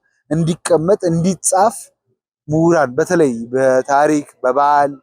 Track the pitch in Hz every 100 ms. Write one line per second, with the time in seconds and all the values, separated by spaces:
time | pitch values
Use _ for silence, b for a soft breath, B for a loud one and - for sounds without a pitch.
0 | _ _ _ 156 165 175 - 160 165 208
1 | 180 165 170 180 - 185 214 - - _
2 | _ _ _ _ - 151 165 170 135 127
3 | 160 175 147 117 117 127 131 131 131 139
4 | 151 151 143 _ 127 127 143 147 143 139